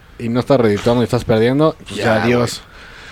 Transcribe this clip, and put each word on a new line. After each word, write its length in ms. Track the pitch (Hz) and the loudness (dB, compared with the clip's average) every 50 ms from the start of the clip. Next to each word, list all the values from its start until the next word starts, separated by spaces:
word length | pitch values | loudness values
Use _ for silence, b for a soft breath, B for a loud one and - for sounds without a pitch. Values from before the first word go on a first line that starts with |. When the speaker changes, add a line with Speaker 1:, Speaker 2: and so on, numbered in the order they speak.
| - - - | -20 -20 -16
Speaker 1:
y 120 | - 120 113 | -10 -8 -4
no 100 | 117 127 | -2 -2
estás 180 | 117 - 139 127 | 0 2 2 2
redituando 420 | 117 107 101 98 - 117 120 123 113 | 4 2 2 0 0 0 2 2 0
y 20 | |
estás 200 | - - 113 - | 0 -2 -2 -2
perdiendo, 500 | - 113 110 113 123 131 143 156 160 - | 0 0 2 2 2 2 2 0 0 0
Speaker 2:
Pues 200 | - - - 101 | -4 -12 -12 -8
Speaker 1:
ya, 60 | 104 101 | -4 -2
Speaker 2:
ya, 180 | 117 110 110 113 | 0 0 0 0
adiós. 380 | 120 120 120 120 107 - - - | 0 0 0 0 -2 -6 -10 -16
Speaker 1:
güey". 60 | B B B B B B B B B | B B B B B B B B B